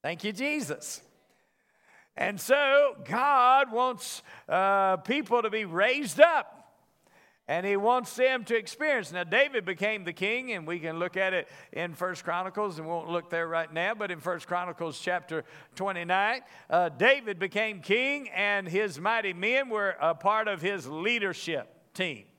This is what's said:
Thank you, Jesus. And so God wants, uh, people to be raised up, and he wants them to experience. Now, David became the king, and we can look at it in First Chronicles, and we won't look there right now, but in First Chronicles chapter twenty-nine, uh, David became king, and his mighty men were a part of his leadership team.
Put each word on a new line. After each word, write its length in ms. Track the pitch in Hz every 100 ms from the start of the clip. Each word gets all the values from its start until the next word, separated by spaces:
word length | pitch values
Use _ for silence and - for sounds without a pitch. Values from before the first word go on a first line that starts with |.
Thank 220 | 143 170
you, 80 | 202
Jesus. 680 | 202 277 302 175 147 - - - _ _ _ _ _ _ _ _ - _ -
And 260 | 185 202
so 540 | - 269 285 277 285 -
God 680 | 143 208 269 277 247 262 269
wants, 520 | 220 254 240 - - - - -
uh, 480 | 180 196 196 190 185
people 460 | - 196 202 240
to 80 | 220
be 140 | 214 202
raised 540 | 165 214 269 269 143
up, 340 | 330 311 - - - _ _ _ _ _ _ _ -
and 160 | 160 190
he 120 | 196
wants 360 | 208 254 220
them 300 | - 254 262
to 140 | 208 233
experience. 560 | 196 - 302 269 156
Now, 100 | 175
David 400 | 175 208 285 254
became 400 | 185 180 202 214
the 80 | 175
king, 400 | 170 190 233 254
and 160 | 208 156
we 120 | 175
can 200 | 165 165
look 160 | 175 185
at 180 | 190
it 140 | 185 - - -
in 220 | - 175
First 320 | 156 180 180 -
Chronicles, 520 | 175 185 185 208 160
and 80 | 160
we 60 |
won't 180 | 170 160
look 200 | 170 165
there 180 | 170 170
right 240 | 165 160
now, 220 | 156 185
but 180 | 220 202
in 80 | 170
First 280 | 165 170 -
Chronicles 520 | 175 180 165 170 135
chapter 460 | - 175 165 160 - - -
twenty-nine, 680 | - 196 180 170 185 208 254 - - -
uh, 200 | 170 175
David 500 | 135 220 277 226 185
became 400 | 190 202 220 202
king, 480 | 151 214 269 285 254 180
and 320 | 202 202 185
his 320 | 180 214 143
mighty 320 | 185 226 202
men 380 | 175 202 262 269
were 260 | 214 202 175
a 120 | 156
part 360 | 160 196 214 220
of 120 | 190
his 280 | 170 202 131
leadership 840 | 156 190 240 196 170 - 151 110 - _
team. 320 | - 185 120 101